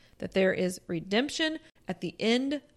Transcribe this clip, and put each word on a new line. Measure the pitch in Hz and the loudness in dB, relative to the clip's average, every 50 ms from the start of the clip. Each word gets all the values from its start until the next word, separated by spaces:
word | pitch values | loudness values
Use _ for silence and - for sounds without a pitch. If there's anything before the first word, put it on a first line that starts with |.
| - _ _ | -20 _ _
that | - - - - | -10 -10 -2 2
there | 196 190 185 - | 4 4 4 4
is | - 180 180 185 - - | 2 0 -2 -2 -4 -6
redemption | - 180 165 165 190 196 220 269 294 - - 320 311 311 311 - - _ _ _ | -6 -6 -6 -2 0 0 0 0 0 -2 -2 -2 -2 -2 -4 -10 -16 _ _ _
at | - 170 - | -10 -8 -6
the | - 170 - - | -8 -8 -6 -2
end | - 220 233 247 262 277 294 277 - _ _ | 0 2 2 2 2 0 -2 -4 -6 _ _